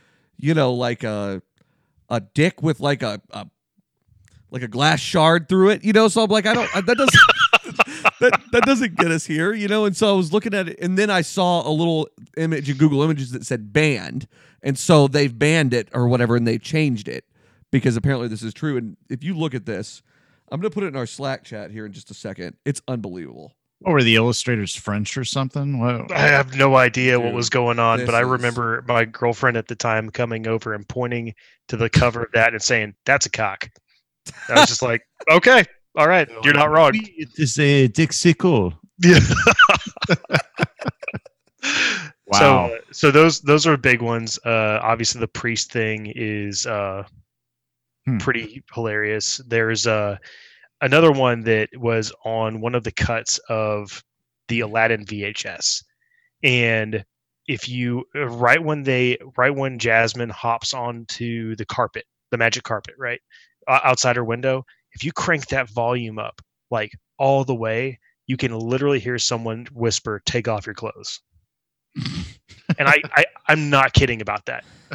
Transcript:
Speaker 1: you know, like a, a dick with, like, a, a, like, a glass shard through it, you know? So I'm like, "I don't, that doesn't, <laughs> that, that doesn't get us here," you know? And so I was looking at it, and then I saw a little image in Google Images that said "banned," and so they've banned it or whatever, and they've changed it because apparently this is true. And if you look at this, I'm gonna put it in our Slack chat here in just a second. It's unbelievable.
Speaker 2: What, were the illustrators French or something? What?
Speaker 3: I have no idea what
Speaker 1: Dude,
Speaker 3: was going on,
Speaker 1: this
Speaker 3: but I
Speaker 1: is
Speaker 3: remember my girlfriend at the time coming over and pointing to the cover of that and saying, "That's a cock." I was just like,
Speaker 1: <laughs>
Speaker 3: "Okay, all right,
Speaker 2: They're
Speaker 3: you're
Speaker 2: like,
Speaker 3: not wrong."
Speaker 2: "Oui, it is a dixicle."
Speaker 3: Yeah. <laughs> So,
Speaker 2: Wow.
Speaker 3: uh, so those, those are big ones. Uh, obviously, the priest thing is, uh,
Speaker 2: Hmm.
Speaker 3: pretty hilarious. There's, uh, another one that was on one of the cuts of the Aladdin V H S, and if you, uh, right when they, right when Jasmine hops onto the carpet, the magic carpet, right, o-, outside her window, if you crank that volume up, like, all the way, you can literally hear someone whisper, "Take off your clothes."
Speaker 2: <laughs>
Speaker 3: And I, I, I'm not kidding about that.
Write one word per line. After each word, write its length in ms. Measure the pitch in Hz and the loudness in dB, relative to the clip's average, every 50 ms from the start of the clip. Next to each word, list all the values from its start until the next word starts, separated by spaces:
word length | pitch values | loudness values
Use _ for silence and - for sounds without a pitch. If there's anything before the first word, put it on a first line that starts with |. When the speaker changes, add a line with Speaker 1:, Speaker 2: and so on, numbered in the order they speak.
| _ _ _ _ _ _ _ | _ _ _ _ _ _ _
Speaker 1:
you 160 | - 139 147 160 | -6 -2 0 2
know, 200 | 156 139 127 123 | 2 2 2 0
like 300 | 123 123 120 120 - 123 | 0 -2 -2 -4 -4 -6
a, 380 | 110 107 104 101 101 98 92 - _ _ _ _ _ _ _ _ _ _ _ _ | -6 -6 -4 -6 -6 -6 -8 -10 _ _ _ _ _ _ _ _ _ _ _ _
a 140 | - 117 113 | -6 -6 -6
dick 420 | 98 - - - 151 180 - - - | -6 -4 -2 0 0 0 0 -2 -2
with, 160 | 160 143 - | -2 -2 -2
like, 240 | - 143 143 - 131 | -2 -4 -2 -2 -4
a, 160 | 113 104 101 _ _ | -6 -8 -8 _ _
a, 160 | - 101 98 - _ _ _ _ _ _ _ _ _ _ _ _ _ _ _ _ _ _ _ - | -16 -16 -16 -16 _ _ _ _ _ _ _ _ _ _ _ _ _ _ _ _ _ _ _ -12
like, 100 | - 127 | -10 -10
a 80 | 123 113 | -8 -6
glass 320 | 104 123 143 156 160 143 | -4 0 0 2 2 0
shard 480 | - - - 180 156 160 165 170 156 - | -2 -2 0 4 4 4 4 2 2 0
through 220 | 185 190 190 202 | 2 4 4 4
it, 120 | 214 - - | 4 2 0
you 80 | 208 | 2
know? 160 | 208 220 220 | 4 4 4
So 160 | 214 - 233 226 | 4 4 2 0
I'm 60 | 202 | 2
like, 160 | 208 214 185 | 0 0 0
"I 80 | 214 220 | 0 0
don't, 180 | 247 214 - | -2 -2 -2
that 140 | - 190 185 185 247 | -4 -4 0 0 0
doesn't, 1160 | 226 269 262 - 1077 1077 - - - 1077 - - - - - - - - - 302 320 302 220 - | 2 2 4 8 8 8 8 6 2 2 2 2 0 0 0 -2 -2 -2 -2 -2 -2 -2 -2 0
<laughs> 60 | - | 2
that, 200 | 247 254 - - - - - | 2 2 2 0 -4 0 0
that 100 | 240 - | 2 2
doesn't 320 | 269 277 220 254 214 170 | 2 2 0 0 -4 0
get 160 | - 180 170 | 0 0 0
us 140 | 165 160 - | 0 -2 -2
here," 280 | - 156 151 165 196 220 | -4 -2 -2 -2 -2 -2
you 140 | 220 202 | -2 -2
know? 160 | 202 208 214 214 | -2 0 0 0
And 140 | 208 180 | 0 0
so 160 | - 220 208 202 | 2 2 2 4
I 20 | |
was 160 | 190 180 151 | 2 2 0
looking 220 | 165 214 - 226 202 | 0 -2 -2 -2 -4
at 160 | 202 185 165 | -4 -4 -6
it, 100 | - - | -6 -6
and 180 | 170 180 185 | -4 -2 0
then 120 | 185 214 208 | 0 0 2
I 100 | 202 180 | 0 0
saw 480 | 151 - - 196 185 180 175 170 131 | -2 -2 -2 -2 0 0 0 0 0
a 60 | 143 156 | -2 -2
little 340 | 156 170 170 165 156 151 - _ - - - - | 0 0 0 0 -2 -4 -6 _ -20 -20 -14 -6
image 320 | 156 160 160 160 143 139 135 | -4 -4 -2 -2 -4 -4 -4
in 80 | 143 | 0
Google 260 | 131 151 156 143 139 147 | 4 4 4 4 2 0
Images 280 | 160 160 143 135 120 | 0 0 -2 -6 -8
that 140 | 123 123 107 | -10 -12 -8
said 280 | - 135 113 107 104 101 | -8 -8 -8 -6 -4 0
"banned," 520 | 147 156 156 139 104 90 69 - 123 - - _ _ _ _ _ _ - | 0 2 2 0 -2 -6 -8 -10 -10 -10 -12 _ _ _ _ _ _ -6
and 160 | 139 135 - | -6 -6 -4
so 300 | - - 170 151 139 135 | 2 4 6 6 6 4
they've 280 | 131 147 143 135 117 | 4 2 0 0 0
banned 360 | 110 147 151 160 165 151 127 120 | 0 0 2 2 2 2 2 0
it 160 | 120 107 _ - | -2 -4 _ -2
or 140 | 123 123 | 0 0
whatever, 300 | 120 127 120 120 113 117 | 2 2 2 2 2 2
and 100 | 120 117 | 2 2
they've 160 | 117 113 - - | 0 -2 -2 -4
changed 460 | - 156 156 156 143 123 104 104 - | -4 -2 0 0 0 -2 -4 -8 -10
it 160 | 62 65 - _ _ _ _ _ _ _ _ - | -12 -12 -14 _ _ _ _ _ _ _ _ -2
because 260 | - 131 - 131 117 | -2 0 2 2 0
apparently 320 | 117 - 139 139 123 120 117 | 0 0 -2 -2 -2 -4 -6
this 120 | 110 104 | -8 -8
is 120 | 113 113 104 | -10 -10 -10
true. 240 | - 156 156 139 | -8 -6 -4 -4
And 180 | 123 117 107 - _ _ - | -4 -6 -8 -14 _ _ -12
if 120 | 135 120 | -12 -10
you 120 | 139 170 190 | -8 -8 -6
look 160 | 156 165 156 123 | -4 -6 -6 -6
at 120 | 117 98 | -8 -8
this, 360 | 117 107 90 107 - - - _ _ _ _ _ _ _ _ _ - | -8 -8 -8 -10 -12 -16 -20 _ _ _ _ _ _ _ _ _ -12
I'm 120 | - 151 | -10 -6
gonna 80 | 185 214 | -6 -6
put 160 | - 208 196 | -6 -4 -6
it 20 | |
in 80 | 175 135 | -6 -6
our 100 | 135 120 | -8 -10
Slack 360 | 110 - - 139 135 131 - _ | -10 -10 -10 -8 -8 -8 -8 _
chat 280 | - 117 107 101 80 | -16 -16 -14 -14 -14
here 140 | 104 110 107 | -14 -14 -14
in 60 | 104 | -14
just 180 | 95 - - - | -16 -18 -20 -20
a 40 | 101 | -20
second. 420 | - - 107 95 - 90 85 - _ - | -16 -14 -14 -12 -12 -14 -14 -14 _ -6
It's 180 | 139 139 - - | -6 -6 -6 -6
unbelievable. 640 | - 127 117 101 98 90 92 80 65 58 64 76 - _ _ _ _ _ _ - | -8 -8 -8 -8 -10 -12 -12 -14 -16 -16 -18 -20 -20 _ _ _ _ _ _ -2
Speaker 2:
What, 80 | 190 165 | 2 2
were 100 | 139 123 | 4 6
the 120 | 117 113 | 6 6
illustrators 600 | 110 113 120 110 - - 127 123 107 101 92 - | 6 6 4 0 -2 -2 -4 -2 -4 -4 -6 -8
French 400 | - - - 101 104 104 - - | -10 -6 -6 -4 -4 -4 -6 -6
or 60 | 139 120 | -8 -8
something? 540 | - - 139 135 131 - 147 139 143 139 123 | -6 -4 -6 -6 -6 -6 -6 -6 -4 -4 -2
What? 320 | 117 123 120 117 - - | -2 -2 -2 -4 -6 -4
Speaker 3:
I 160 | 180 156 147 | -2 2 2
have 280 | 147 143 139 135 131 131 | 4 4 4 2 0 2
no 200 | 135 135 135 135 | 4 4 6 6
idea 440 | 131 127 123 117 127 127 127 123 123 | 6 6 4 2 2 2 2 2 2
what 80 | 117 | 2
Speaker 1:
Dude, 80 | 117 117 | 0 -2
Speaker 3:
was 140 | 120 117 113 | -2 -2 -2
going 280 | - 127 120 120 117 117 | 0 0 0 0 2 2
on, 200 | 117 117 113 120 | 4 2 2 2
Speaker 1:
this 60 | 123 | 0
Speaker 3:
but 80 | 120 117 | 0 2
I 60 | 117 | 2
Speaker 1:
is 60 | 123 | 2
Speaker 3:
remember 560 | 127 127 123 123 120 117 123 120 113 113 117 123 | 2 0 0 0 -2 -2 -2 -2 -2 -4 -4 -2
my 180 | 120 123 117 117 | 0 2 2 0
girlfriend 520 | 113 113 - 127 120 113 - - 127 120 | 0 -2 -2 -2 -2 0 2 0 0 0
at 100 | 117 107 | 0 -4
the 80 | - 120 | -6 -8
time 340 | - - 117 110 110 110 110 | -4 -2 -2 -2 -2 -4 -6
coming 380 | - - 120 117 113 113 110 | -6 -6 -4 -4 -4 -6 -4
over 260 | 113 113 110 - 113 107 | -4 -4 -4 -4 -6 -8
and 140 | 104 101 | -8 -10
pointing 460 | - - 127 123 120 120 120 117 117 107 _ _ _ _ _ _ | -10 -6 -6 -4 -4 -4 -6 -8 -8 -12 _ _ _ _ _ _
to 100 | - - | -8 -4
the 120 | 110 113 117 | -2 -2 2
cover 340 | - - 123 123 110 120 117 | 2 4 4 4 0 -2 -6
of 80 | - - | -2 2
that 200 | 117 113 117 117 | 2 2 2 2
and 80 | 107 | 0
saying, 340 | - - 127 113 107 104 101 _ - | -2 0 0 0 -2 -4 -10 _ 0
"That's 200 | - 135 139 - | 0 2 2 0
a 20 | - | -2
cock." 400 | - - 113 98 95 - - - _ _ _ _ _ _ _ _ _ _ - - - - - - | -4 -4 -4 -4 -6 -8 -14 -16 _ _ _ _ _ _ _ _ _ _ -20 -20 -20 -16 -6 0
I 60 | - | 4
was 100 | 285 294 | 4 4
just 140 | - 123 - | 4 2 -2
like, 220 | 131 123 117 117 _ _ _ | -2 -2 -2 -4 _ _ _
Speaker 1:
<laughs> 120 | - - - | -6 2 4
Speaker 3:
"Okay, 320 | 156 175 - 247 262 240 180 - _ _ _ _ - | 4 6 8 8 6 6 4 2 _ _ _ _ 0
all 120 | 160 151 | 2 4
right, 200 | 160 180 180 151 | 4 6 4 2
Speaker 2:
They're 80 | 131 117 113 113 | 0 -4 0 2
Speaker 3:
you're 100 | 139 147 | 4 4
Speaker 2:
like, 80 | 143 151 | 6 4
Speaker 3:
not 80 | 151 | 4
wrong." 200 | 151 160 160 143 202 | 6 6 6 6 4
Speaker 2:
"Oui, 200 | 220 220 208 175 | 2 -4 -10 -14
it 120 | 160 156 135 - | -16 -16 -12 -4
is 220 | - 156 123 - 147 | -2 -2 -2 0 2
a 280 | 151 143 143 139 131 | 2 4 6 6 4
dixicle." 840 | 120 101 - 165 - - - - 175 160 - - 180 160 117 95 87 82 - _ - _ - | 4 4 2 0 0 0 2 4 4 4 4 2 2 2 2 0 0 -4 -8 _ -20 _ 4
Speaker 3:
Yeah. 200 | 175 175 175 147 - | 6 8 8 8 6
<laughs> 60 | - - - - - - - - 1077 190 - - - - - - - 175 - - - - - - _ - - - - _ - - - - - - - - - _ _ _ _ _ _ _ - - 277 294 - - - - - 165 151 - _ _ - 101 | 4 2 2 4 2 6 6 6 6 6 2 -2 -8 -12 -8 -2 -2 -2 -2 -2 -2 -2 -2 -4 _ -10 -12 -12 -12 _ -10 -10 -10 -10 -10 -14 -14 -14 -14 _ _ _ _ _ _ _ -10 -6 -4 -2 -2 -2 -2 -4 -6 -10 -14 -18 _ _ 0 2
So, 80 | 101 | 4
Speaker 2:
Wow. 240 | 147 139 135 92 90 - - | 6 6 6 4 2 -2 -6
Speaker 3:
uh, 40 | 117 - _ | -10 -14 _
so 200 | - - - 147 | -6 2 2 6
those, 300 | 139 147 160 165 147 - | 6 8 6 6 4 0
those 260 | - 143 147 151 143 | 2 2 4 4 4
are 100 | 165 151 | 2 2
big 240 | 131 120 131 123 117 | 2 4 2 2 2
ones. 380 | 120 117 117 117 113 110 - - - | 0 -2 -4 -4 -4 -6 -10 -6 -4
Uh, 360 | 117 113 113 110 107 107 107 | -2 0 0 2 0 0 0
obviously, 380 | - 110 117 117 113 - - 120 | 0 0 0 0 0 -4 -4 -4
the 60 | 113 | -6
priest 440 | 104 - - - 120 113 110 - - | -8 -8 -6 -6 -4 -4 -4 -6 -6
thing 400 | - 120 110 107 110 107 107 104 - | -4 -4 -4 -4 -4 -6 -8 -12 -10
is, 500 | 123 117 107 104 104 104 101 101 - - | -8 -6 -6 -4 -6 -6 -6 -6 -8 -6
uh, 380 | 123 110 104 101 98 95 98 98 - _ _ _ _ _ _ _ _ _ _ _ _ _ _ _ _ _ _ - | -6 -4 -4 -4 -6 -6 -10 -12 -14 _ _ _ _ _ _ _ _ _ _ _ _ _ _ _ _ _ _ -6
Speaker 2:
Hmm. 120 | 135 127 | -4 -4
Speaker 3:
pretty 460 | 104 - 135 123 117 113 104 113 139 _ _ - | -2 -2 -2 -4 -4 -6 -10 -16 -20 _ _ -10
hilarious. 640 | 123 113 110 104 107 107 104 107 107 - - - - 131 | -8 -6 -4 -4 -4 -4 -4 -4 -4 -6 -6 -8 -8 -8
There's, 380 | 120 117 117 113 110 113 107 - | -4 -2 0 0 0 -2 -2 -2
uh, 300 | 117 110 107 104 101 101 98 - - - - - - _ _ _ _ _ - | -2 -2 -2 -2 -4 -6 -8 -12 -20 -20 -20 -20 -20 _ _ _ _ _ -4
another 300 | - 131 135 156 165 160 | 0 2 4 6 6 6
one 300 | 143 135 131 123 120 117 | 6 4 2 0 0 0
that 280 | 110 113 113 110 110 - - | 0 0 0 0 0 -4 -6
was 340 | 131 120 117 117 113 110 110 - - - | -6 -4 -2 -2 -2 -4 -6 -10 -10 -8
on 380 | 113 113 113 113 110 110 113 | -6 -4 -4 -4 -4 -6 -6
one 140 | 110 117 123 | -6 -4 -4
of 80 | 123 110 | -4 -4
the 80 | 113 | -4
cuts 480 | - - - - 117 113 107 - - - - - | -4 -4 -2 -2 -2 -4 -4 -6 -6 -6 -4 -6
of 540 | 117 110 107 107 107 104 104 98 - - - _ _ _ _ _ _ _ _ | -4 -4 -2 -2 -4 -6 -8 -10 -16 -20 -20 _ _ _ _ _ _ _ _
the 120 | - 117 117 | -4 -4 -4
Aladdin 440 | 113 107 107 113 113 113 113 107 104 | -2 -2 0 0 2 2 0 -2 -4
V 180 | 98 107 104 101 | -10 -10 -8 -8
H 220 | 101 107 - - | -8 -8 -10 -10
S, 380 | 104 95 95 - - - - - _ _ _ _ _ _ _ _ _ _ - - | -10 -10 -6 -4 -4 -4 -6 -8 _ _ _ _ _ _ _ _ _ _ -2 0
and 600 | 135 127 123 120 117 113 110 107 107 110 104 98 _ _ _ _ _ _ _ _ | 2 2 2 2 2 0 0 -2 -4 -6 -8 -8 _ _ _ _ _ _ _ _
if 200 | - 135 - - 127 | -10 -10 -10 -10 -10
you, 360 | 123 123 123 123 120 123 - _ - | -8 -6 -4 -4 -4 -6 -8 _ -8
uh, 120 | 147 147 | -8 -8
right 340 | 123 117 117 123 120 131 160 165 | -6 -4 0 4 4 4 4 2
when 200 | 156 151 147 139 | -2 -4 -4 -2
they, 340 | 135 131 127 127 123 123 - - 135 - | -2 0 0 2 0 -2 -4 -8 -10 -4
right 180 | - 123 135 143 | 0 0 0 0
when 240 | 135 135 131 127 117 | -2 -4 -6 -6 -4
Jasmine 500 | 107 117 113 113 113 113 107 123 120 113 | -2 2 2 2 2 2 -2 -6 -8 -8
hops 440 | 104 - - 117 117 117 - - - | -8 -6 -4 -4 -4 -4 -4 -6 -6
onto 840 | 131 120 120 120 117 117 - - - 120 117 117 117 113 110 110 | -6 -6 -8 -10 -10 -14 -14 -12 -10 -8 -8 -6 -6 -6 -8 -8
the 100 | 104 107 | -10 -10
carpet, 400 | - - - 120 104 - - - _ _ _ _ - | -8 -4 -4 -4 -4 -4 -12 -16 _ _ _ _ -6
the 60 | - | -2
magic 260 | 117 113 113 110 127 - | 0 0 0 0 -2 -6
carpet, 320 | - 113 104 - - - - | -6 -8 -8 -8 -12 -16 -12
right, 220 | 135 120 120 - _ _ _ - _ _ _ _ - | -10 -10 -10 -10 _ _ _ -20 _ _ _ _ -2
o-, 120 | - 131 135 - | 0 0 2 4
outside 320 | 131 127 - - 127 120 | 2 2 2 2 0 0
her 80 | 123 120 | -2 -2
window, 400 | 113 113 120 127 135 131 131 131 _ _ _ _ _ _ | -4 -6 -4 -2 -4 -4 -4 -6 _ _ _ _ _ _
if 100 | - - | -10 -10
you 80 | 160 - | -8 -6
crank 340 | - - - 165 147 131 | -4 -2 -2 -2 -2 -2
that 220 | - 139 135 127 107 | -4 -4 -4 -4 -4
volume 500 | 104 120 117 117 123 123 117 110 107 110 | -4 -4 -2 -2 -2 -4 -6 -8 -10 -10
up, 220 | 107 110 - - - _ _ _ _ - | -10 -12 -12 -16 -20 _ _ _ _ -8
like, 200 | 120 113 107 107 - - _ _ _ | -6 -6 -6 -6 -12 -20 _ _ _
all 260 | - 139 135 139 135 135 | -2 0 0 2 0 0
the 120 | 127 127 | -2 -4
way, 440 | 113 113 110 110 113 127 135 123 _ _ _ _ _ _ | -4 -4 -4 -4 -4 -4 -6 -8 _ _ _ _ _ _
you 100 | - 131 | -8 -6
can 200 | 127 135 123 113 | -4 -4 -4 -4
literally 420 | 110 113 113 123 131 139 143 143 127 | -4 -4 -4 -2 -2 0 0 -2 -2
hear 180 | - 123 123 117 | -4 -6 -6 -4
someone 460 | - - 120 113 113 113 113 113 123 - 143 | -4 -4 -4 -4 -6 -8 -10 -10 -12 -14 -8
whisper, 480 | 120 117 113 104 - - 113 104 101 - | -4 -4 -2 -2 -4 -6 -8 -10 -8 -6
"Take 220 | - - 120 101 | -4 -4 -4 -2
off 180 | 117 110 104 - | -2 -4 -6 -6
your 80 | 107 101 | -10 -12
clothes." 460 | - 113 110 - - 101 - - - _ _ _ _ _ _ _ _ _ _ _ _ _ _ - | -12 -12 -12 -12 -12 -14 -14 -14 -14 _ _ _ _ _ _ _ _ _ _ _ _ _ _ -14
Speaker 2:
<laughs> 60 | - - - - - - - - _ _ _ - _ _ - 170 - | -10 -10 -8 -8 -10 -12 -12 -16 _ _ _ -20 _ _ -6 -2 0
Speaker 3:
And 80 | 139 139 | 4 4
I, 100 | 147 151 147 147 - | 4 4 2 2 2
I, 100 | 143 151 - _ - - | 2 2 0 _ -8 0
I'm 220 | - 151 156 151 147 | 0 2 2 2 2
not 240 | 143 139 135 127 - | 4 4 4 6 4
kidding 280 | - 139 127 120 110 | 4 2 2 0 -4
about 260 | 107 104 104 107 - | -6 -6 -8 -8 -8
that. 180 | - 123 120 - - - _ _ - | -10 -10 -12 -12 -18 -20 _ _ -18